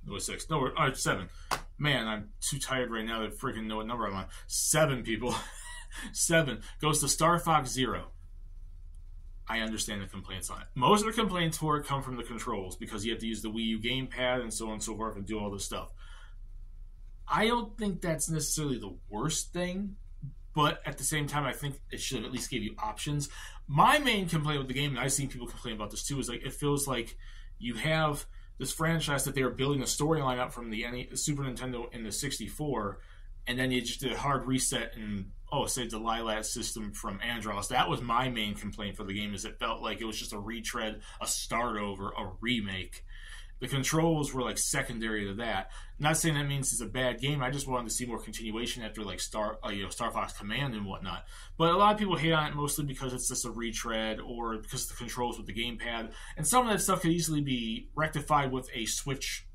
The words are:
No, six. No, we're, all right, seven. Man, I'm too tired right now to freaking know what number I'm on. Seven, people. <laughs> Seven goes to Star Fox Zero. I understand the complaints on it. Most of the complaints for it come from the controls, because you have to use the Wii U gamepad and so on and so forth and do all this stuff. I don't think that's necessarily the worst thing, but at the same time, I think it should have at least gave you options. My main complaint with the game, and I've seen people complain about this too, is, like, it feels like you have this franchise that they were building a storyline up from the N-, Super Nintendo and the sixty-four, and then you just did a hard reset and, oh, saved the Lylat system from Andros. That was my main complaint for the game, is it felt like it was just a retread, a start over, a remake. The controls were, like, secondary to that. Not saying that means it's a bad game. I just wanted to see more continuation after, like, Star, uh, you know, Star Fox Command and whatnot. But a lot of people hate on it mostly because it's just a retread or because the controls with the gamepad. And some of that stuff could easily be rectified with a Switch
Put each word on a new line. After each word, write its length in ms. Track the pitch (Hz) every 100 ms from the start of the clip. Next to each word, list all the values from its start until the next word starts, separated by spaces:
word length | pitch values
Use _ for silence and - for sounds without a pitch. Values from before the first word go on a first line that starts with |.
No, 120 | - 101
six. 300 | - 95 -
No, 120 | 160
we're, 140 | 127 -
all 100 | 143
right, 100 | 131
seven. 320 | 160 120 90 - - - - -
Man, 300 | 147 131 110
I'm 240 | 107 104 -
too 180 | - 139
tired 320 | - 131 123
right 140 | 113
now 160 | 110 113
to 80 | 107
freaking 380 | - 131 110 110
know 100 | 110
what 100 | 110
number 200 | 120 107
I'm 80 |
on. 140 | 98 92 - -
Seven, 560 | - - 156 156 127
people. 320 | 110 107 120 104 - - -
<laughs> 380 | - - - -
Seven 500 | - - 165 147 110 - -
goes 200 | 151 151
to 80 | 143
Star 300 | - 160 175
Fox 320 | 170 156 127
Zero. 420 | 131 123 90 - - - - - - - - - - - - - - -
I 140 | 113
understand 400 | 110 107 - 104
the 40 | 95
complaints 440 | 98 95 95 -
on 120 | 90
it. 60 | -
Most 260 | - 127 208
of 60 | 214
the 60 |
complaints 460 | 220 214 175 165 160
for 180 | 156 147
it 100 | 143
come 160 | 139
from 140 | 131 123
the 60 |
controls, 540 | 113 117 123 107 92 -
because 280 | 110 110
you 80 | 110
have 80 | 110
to 60 | 113
use 160 | 110
the 80 | 107
Wii 140 | 110
U 140 | 113 110
gamepad 600 | 117 131 127 - 127 127
and 120 | 113
so 160 | - 113
on 60 |
and 80 | 107
so 140 | - 104
forth 200 | 110 104
and 100 | 95
do 120 | 110
all 120 | 104
this 140 | 98
stuff. 280 | - 98 90 - - - - - - - - - - - - - -
I 200 | 151 214
don't 300 | 240 214 -
think 240 | 214 170
that's 300 | 180 151 -
necessarily 480 | 160 147 - 147 120
the 180 | 101 90 -
worst 420 | 104 143 - -
thing, 440 | 175 180 185 202 196 - - 139 - -
but 260 | - 147 165 -
at 100 | 131
the 80 |
same 220 | 139 151 143
time, 180 | 143
I 80 | 139
think 280 | 117 143 - -
it 100 | 127
should 180 | - 127
have 80 | 120
at 60 |
least 180 | 127 -
gave 120 | 123
you 120 | 113 -
options. 500 | 107 107 151 147 143 - - - -
My 320 | 147 202 294
main 300 | 269 214 180
complaint 300 | 165 151 147
with 100 | 127
the 60 |
game, 180 | 131 147
and 80 | 127
I've 120 | 139
seen 160 | 139 131
people 180 | 131 117
complain 280 | - 123
about 160 | 107 104
this 160 | 107 -
too, 120 | 139
is, 100 | 120
like, 140 | 120
it 120 | 135
feels 320 | - 147 143 139
like 300 | 120 117 - - - - -
you 160 | 117
have 520 | 120 156 160 156 143 - - - -
this 140 | 131
franchise 520 | - 160 165 147 139
that 100 | 143
they 80 | 135
were 60 | 127
building 300 | 107 131 143
a 40 | 117
storyline 520 | - 147 160 135 123
up 140 | 127
from 160 | 120 117
the 140 | 107
N-, 320 | 120 123 - 131
Super 280 | - 139
Nintendo 440 | 139 117 127 123 117
and 120 | 120
the 60 | 110
sixty-four, 880 | - - - 104 - 151 120 101 98 - - - - -
and 120 | 123
then 120 | 127
you 100 | 127
just 200 | 120 -
did 120 | 131
a 60 | 110
hard 280 | 135 135 131
reset 500 | 131 - 123 120 120
and, 340 | 107 104 95 - -
oh, 140 | 143 120
saved 260 | - 120
the 80 | 110
Lylat 440 | 113 113 110 107
system 480 | 107 - 107 117 107
from 280 | 104 - 98
Andros. 460 | 117 117 107 101 -
That 200 | 127 175
was 140 | 135
my 260 | 120 117 131
main 260 | 117 104
complaint 420 | 101 104 98 101 92
for 80 |
the 100 | 101
game, 180 | 98 104
is 120 | 101
it 140 | 107 -
felt 200 | 113 113
like 200 | 110 104
it 60 | 110
was 120 | 110
just 140 | -
a 60 | 107
retread, 640 | 101 117 113 120 110 107 - -
a 60 | 113
start 500 | - - 113 120 107
over, 340 | 101 95 98
a 220 | - 101 -
remake. 640 | 113 123 101 95 92 - - - - - - -
The 60 | 131
controls 640 | 139 131 160 165 156 143
were, 100 | 131
like, 140 | 117 101
secondary 720 | - 143 127 110 113 107 101
to 80 |
that. 380 | 98 117 95 98 - - -
Not 180 | 147 160
saying 200 | 165 147
that 100 | 143
means 260 | 143 131
it's 80 | -
a 60 | 110
bad 340 | 127 127 113
game. 220 | 131 147
I 80 | 127
just 160 | 139 131
wanted 220 | 127 117
to 60 |
see 120 | - 120
more 140 | 113
continuation 640 | - 107 110 107 120 117
after, 180 | 110 107
like, 160 | 101 90
Star, 400 | - 110 104 - -
uh, 40 |
you 120 | 101
know, 60 | 95
Star 240 | - 117
Fox 200 | 113 95
Command 420 | - 101 117 143 110
and 100 | 101
whatnot. 400 | 92 92 87 - - - -
But 160 | 165
a 40 | 180
lot 160 | 208
of 60 | 208
people 160 | 208
hate 160 | 156 160
on 220 | 160 151
it 20 |
mostly 300 | 147 147 143
because 280 | 143 131 135
it's 140 | 123 -
just 180 | 127
a 60 | 120
retread 720 | 110 117 113 120 110 110 110
or 380 | 120 117 117 110
because 280 | - 127 -
the 80 |
controls 440 | - 120 123 120 117
with 100 | 98
the 40 |
gamepad. 600 | 110 120 110 120 117 110 - - -
And 100 | 156
some 220 | 254 240
of 40 |
that 80 | 196
stuff 200 | - 180
could 100 | 165
easily 300 | 170 160 151
be 480 | 143 127 113 117 - -
rectified 560 | 156 151 139 147 139
with 180 | 127 127
a 140 | 127 110
Switch 640 | - - 131 - - -